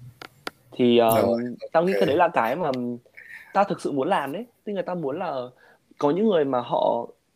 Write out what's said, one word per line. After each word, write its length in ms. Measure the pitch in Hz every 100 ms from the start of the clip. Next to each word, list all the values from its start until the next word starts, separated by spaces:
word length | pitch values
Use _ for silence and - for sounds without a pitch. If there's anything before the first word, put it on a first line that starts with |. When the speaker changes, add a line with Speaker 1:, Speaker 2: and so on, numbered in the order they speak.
| - - - _ - - _
Speaker 1:
Thì, 260 | - 123 117
ờm, 240 | 113 113
Speaker 2:
Rồi, 340 | 107 117 123 120 -
Speaker 1:
tao 120 | 165
nghĩ 100 | 175
Speaker 2:
ok. 60 | 196
Speaker 1:
cái 80 | 180
đấy 100 | 147
là 100 | 175
cái 280 | 135 113 143
mà 160 | 160 131 120 120 - - - - -
tao 100 | 185
thực 180 | 202 175
sự 100 | -
muốn 160 | 139 139
làm 260 | 190 135
đấy. 120 | 165 247 _
Tức 100 | -
là 80 | 196
tao 140 | 170 180
muốn 240 | 143 151
là 220 | 180 139 123 - - _ _ _
có 140 | 147
những 180 | 165 220
người 160 | 180 139
mà 140 | 131
họ, 460 | 120 - 104 117 117 - _